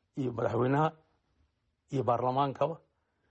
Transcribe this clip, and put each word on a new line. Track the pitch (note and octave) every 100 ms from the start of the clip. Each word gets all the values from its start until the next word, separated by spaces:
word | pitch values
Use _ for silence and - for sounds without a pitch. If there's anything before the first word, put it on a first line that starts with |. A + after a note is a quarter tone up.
| _ -
iyo | B2+
madaxweynaha | A#2+ A#2 A2+ B2+ C#3+ D#3 - _ _ _ _ _ _ _ _ -
iyo | C#3
baarlamaankaba | A#2 A#2 B2+ C3 C#3+ B2+ C#3+ D#3+ _ _ _ _ _